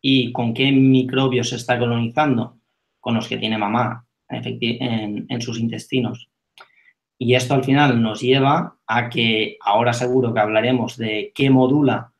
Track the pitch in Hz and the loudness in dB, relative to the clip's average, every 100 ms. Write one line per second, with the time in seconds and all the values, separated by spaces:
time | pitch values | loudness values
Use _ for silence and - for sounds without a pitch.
0 | 135 135 117 - 120 113 135 135 135 131 | 2 0 0 -2 -2 0 2 4 6 4
1 | 123 127 135 123 117 120 - 123 120 117 | 2 0 0 0 -4 -8 -2 0 0 0
2 | 117 147 151 120 110 _ _ _ _ _ | -2 0 0 0 -4 _ _ _ _ _
3 | 113 113 107 123 110 110 101 117 117 120 | -4 -4 -2 -6 -4 -2 -2 -2 -2 -4
4 | _ _ _ 127 120 117 117 113 127 113 | _ _ _ -10 -8 -4 -4 -4 -4 -4
5 | 104 104 - 120 117 110 117 110 - 127 | -4 -8 -8 -8 -8 -6 -4 -6 -4 -4
6 | 117 - - _ _ _ - _ _ _ | -2 -8 -18 _ _ _ -20 _ _ _
7 | _ _ 120 127 123 139 131 139 143 120 | _ _ 0 0 2 0 2 4 4 4
8 | 113 107 123 135 135 156 170 _ - 113 | 0 -2 0 2 4 0 -2 _ -4 -4
9 | 120 117 113 110 107 - 101 104 120 120 | -2 -2 0 0 -2 -4 0 2 2 0
10 | 123 127 120 113 104 110 120 127 113 - | 0 0 0 0 2 2 2 0 -2 -6
11 | 110 107 101 - 135 131 127 147 139 107 | -6 -6 -8 -2 4 4 4 4 2 -2
12 | - _ | -6 _